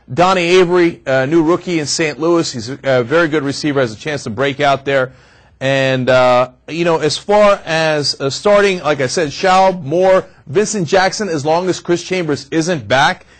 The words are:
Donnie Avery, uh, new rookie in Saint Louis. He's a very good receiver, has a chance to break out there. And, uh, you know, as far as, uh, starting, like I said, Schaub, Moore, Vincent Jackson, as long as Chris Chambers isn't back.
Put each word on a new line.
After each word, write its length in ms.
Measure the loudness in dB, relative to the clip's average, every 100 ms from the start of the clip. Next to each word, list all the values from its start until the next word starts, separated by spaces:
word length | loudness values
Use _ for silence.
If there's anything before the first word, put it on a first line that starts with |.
| _
Donnie 300 | 0 2 2
Avery, 600 | 2 4 4 4 2 0 -2
uh, 220 | 0 2
new 160 | 2
rookie 360 | 2 0 -2 -4
in 60 | -4
Saint 340 | -4 -4 -2
Louis. 320 | 0 0 0
He's 180 | -6 -10
a 340 | -8 -2 0
very 240 | 2 0 0
good 160 | -2
receiver, 360 | -4 -4 -4 -2
has 140 | -2
a 20 | -4
chance 280 | -8 -8
to 80 | -8
break 280 | -4 -4 -2
out 260 | 0 0 0
there. 280 | -2 -2 -8 -20 _ _ _
And, 500 | -2 0 0 -2 2
uh, 400 | 4 4 2 0 _ -12
you 160 | -4
know, 140 | 0 0
as 200 | -2 -4
far 420 | 0 4 4 2
as, 560 | -2 -2 0 0 -2 -4
uh, 120 | -4
starting, 500 | -2 2 4 2 0
like 200 | -2 -2
I 60 | -2
said, 220 | -2 -4
Schaub, 540 | -2 2 4 2 0
Moore, 420 | -4 0 4 2 0 -14 -4
Vincent 400 | -2 -2 -2 0
Jackson, 420 | 2 0 -2 -6
as 160 | -4 0
long 240 | 0 0
as 100 | -4
Chris 240 | -2 -4
Chambers 440 | -2 -6 -2 -4 -4
isn't 380 | -4 -2 -4 0
back. 380 | 2 2 0 _ -20